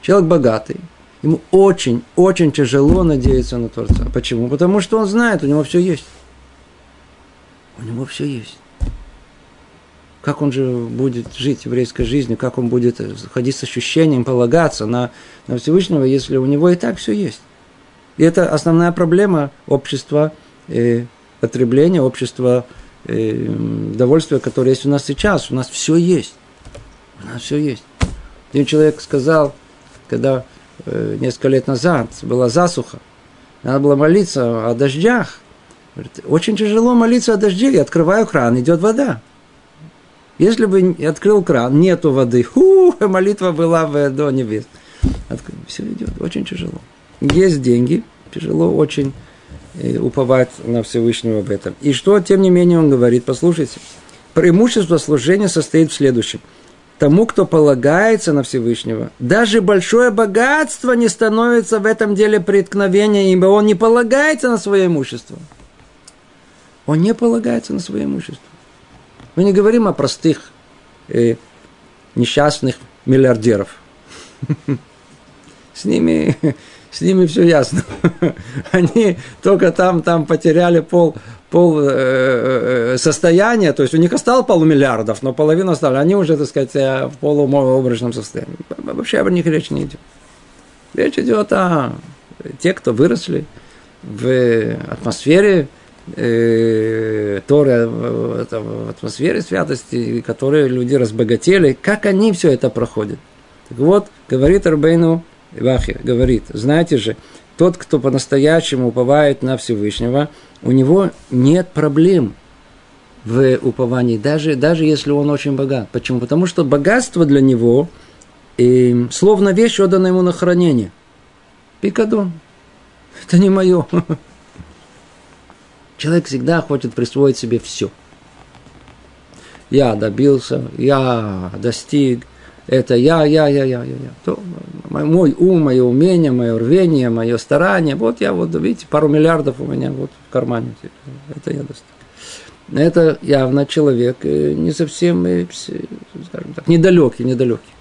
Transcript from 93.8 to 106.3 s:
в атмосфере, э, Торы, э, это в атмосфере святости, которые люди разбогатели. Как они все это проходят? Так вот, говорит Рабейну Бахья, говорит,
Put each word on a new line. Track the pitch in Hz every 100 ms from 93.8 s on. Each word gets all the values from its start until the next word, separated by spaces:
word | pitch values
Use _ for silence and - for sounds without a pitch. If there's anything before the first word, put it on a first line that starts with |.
| - _
в | 123 107 120 127 123 117 110 113 -
атмосфере, | 107 117 101 139 170 202 185 135 - - - - -
э, | 120 117 117 113 113 110 110 110 110 107 104 101 -
Торы, | 143 139
э, | 120 117 113 117 117 117 113
это | 117 113
в | 110 110 110
атмосфере | 110 110 - 151 214
святости, | 175 180 151 131 - 123 117 117
которые | 113 113 135 151 139
люди | 127 123 139
разбогатели. | 120 110 117 117 - 190 151 131
Как | - 208 -
они | 190 220
все | 180 170
это | 127 127
проходят? | 117 113 - 107 - - _ _ _ _
Так | 120
вот, | 143 202 202 _ -
говорит | 127 139 196 185
Рабейну | 156 156 170 165 165 170 _ _
Бахья, | - 123 127 - -
говорит, | - 120 127